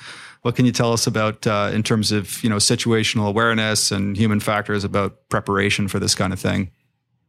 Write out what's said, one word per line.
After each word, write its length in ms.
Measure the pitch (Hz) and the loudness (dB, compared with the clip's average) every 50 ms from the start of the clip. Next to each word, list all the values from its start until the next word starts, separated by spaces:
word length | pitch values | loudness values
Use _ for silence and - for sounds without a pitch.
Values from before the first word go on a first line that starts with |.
| - - - - - - - _ _ | -12 -18 -18 -18 -20 -20 -20 _ _
what 140 | 117 113 | -4 0
can 100 | - 127 | 2 2
you 60 | 123 110 | 2 4
tell 200 | - 123 117 117 | 2 2 2 2
us 140 | 113 - | 2 0
about, 400 | - 104 110 107 110 107 - - | 0 0 0 0 0 -2 -2 -2
uh, 240 | 117 107 101 101 104 98 | 0 0 2 0 0 0
in 100 | 107 110 | -2 0
terms 300 | - 123 110 104 98 107 | 0 0 0 2 0 0
of, 320 | 104 95 - - - - | -2 -2 -4 -8 -4 -2
you 60 | 117 | -2
know, 60 | 107 | 0
situational 720 | 104 - - 123 113 - 120 113 110 117 120 - 120 107 | 0 2 2 2 0 2 2 2 2 2 0 0 0 0
awareness 640 | 104 101 113 113 117 113 110 110 107 107 104 - - | 0 0 2 2 2 2 2 0 0 0 0 0 0
and 240 | 104 98 98 101 101 | 0 -2 -2 -2 0
human 260 | 98 113 110 107 107 | 2 2 2 2 2
factors 440 | - - 107 104 104 - 104 104 95 | 0 0 0 0 0 -2 -2 -2 -2
about 420 | 98 90 104 98 95 - _ _ _ | -2 0 0 -2 -2 -4 _ _ _
preparation 580 | - 110 - - 101 95 101 101 - - 104 95 | -2 -2 0 0 0 2 2 2 0 0 -2 -2
for 100 | - 101 | -2 -2
this 160 | 95 101 - | -2 -2 0
kind 200 | - 101 92 95 | 0 0 -2 -2
of 40 | 95 | -2
thing? 320 | - 98 95 98 98 95 - _ _ _ _ _ _ _ _ _ _ | -2 -2 0 0 -2 -4 -8 _ _ _ _ _ _ _ _ _ _